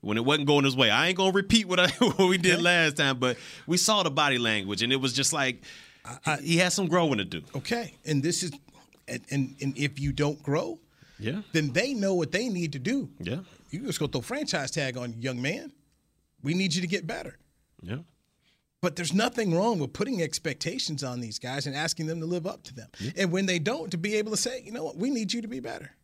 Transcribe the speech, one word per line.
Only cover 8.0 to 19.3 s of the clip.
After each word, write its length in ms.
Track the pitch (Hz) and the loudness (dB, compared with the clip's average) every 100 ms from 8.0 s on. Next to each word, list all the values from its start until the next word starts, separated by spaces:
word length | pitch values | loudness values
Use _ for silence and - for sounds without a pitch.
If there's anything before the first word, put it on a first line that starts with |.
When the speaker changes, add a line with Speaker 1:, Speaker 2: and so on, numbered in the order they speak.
| - | -2
Speaker 2:
and 180 | 143 | 0
this 180 | 151 170 | 2 -2
is, 100 | 180 - - - - _ - | -4 -10 -20 -20 -20 _ -12
and, 140 | 117 - | -12 -4
and, 260 | 143 135 - | -2 -2 -4
and 160 | 139 135 | -6 -2
if 220 | 143 - | -4 -2
you 140 | 143 | -4
don't 280 | 135 147 151 | 0 -2 -2
grow, 380 | - 147 339 330 _ _ - - | -2 -2 -2 -8 _ _ -20 -8
Speaker 1:
Yeah. 220 | 104 180 208 | -6 -6 -2
Speaker 2:
then 220 | 160 151 | -2 0
they 200 | 131 247 | 0 0
know 220 | 262 196 185 | 0 0 0
what 160 | 156 | 0
they 180 | 185 254 | -2 -2
need 240 | 185 170 | -2 -2
to 60 | 143 | -2
do. 320 | 135 277 165 - | -2 -2 -4 -8
Speaker 1:
Yeah. 220 | 87 139 185 - _ | -6 -4 -6 -20 _
Speaker 2:
You 120 | 170 | -10
just 180 | 262 160 | -6 -4
gonna 120 | 147 | -2
throw 100 | 135 | -4
franchise 500 | 110 269 302 165 131 | -4 -6 -2 -2 -2
tag 260 | - 135 127 | -2 -4 -4
on, 240 | 123 113 | -8 -6
young 180 | 127 123 | -6 -2
man. 340 | 135 151 294 - _ _ _ _ _ _ | -2 -4 -8 -18 _ _ _ _ _ _
We 140 | 139 175 | -2 0
need 180 | 190 | 2
you 80 | 160 | 0
to 60 | 180 | -2
get 180 | 190 160 | -2 -4
better. 320 | 110 - - _ _ _ _ | -8 -10 -16 _ _ _ _
Speaker 1:
Yeah. 140 | 85 123 170 _ _ _ _ _ _ _ | -10 -10 -10 _ _ _ _ _ _ _
Speaker 2:
But 140 | 180 160 | -4 -2
there's 160 | 165 | 0
nothing 420 | 180 240 | 2 2